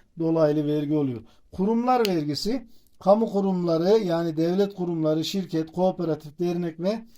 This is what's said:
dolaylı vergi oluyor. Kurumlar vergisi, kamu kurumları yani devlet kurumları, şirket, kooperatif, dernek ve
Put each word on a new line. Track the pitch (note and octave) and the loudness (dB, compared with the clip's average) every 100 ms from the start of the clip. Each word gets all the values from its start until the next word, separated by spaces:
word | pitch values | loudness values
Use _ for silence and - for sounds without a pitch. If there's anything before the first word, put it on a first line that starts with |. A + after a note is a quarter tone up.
| _ - | _ -4
dolaylı | E3 E3 D3+ D3+ D3 | 0 4 4 2 0
vergi | D3+ D3 D3+ | 0 0 0
oluyor. | C#3 A2+ - _ _ | 0 -4 -12 _ _
Kurumlar | - G3+ A3+ B3 B3+ G#3 | -2 0 2 2 2 2
vergisi, | F3 D3 C#3+ G3+ C4 - - _ - | 0 -2 -4 -4 -6 -8 -20 _ -4
kamu | F#3 G#3+ A3+ | 2 4 2
kurumları | G3 F#3+ F3+ F3 D#3+ F3 A3 | 0 0 0 0 2 4 4
yani | F#3 E3 E3+ D#3 | 2 -2 -2 0
devlet | E3 F#3 G3+ | 0 0 -2
kurumları, | F3+ F3 E3 D#3 D#3+ D#3 | -2 -4 -2 0 0 -2
şirket, | G3 E3 D#3+ D#3+ | -4 -4 -4 -4
kooperatif, | F3+ F#3 F#3 E3 D3+ D3+ C#3 | 0 0 0 -4 -4 -8 -4
dernek | F3 F3 E3+ E3 | -2 -2 -4 -4
ve | F#3 A3+ A#3 | -4 -4 -8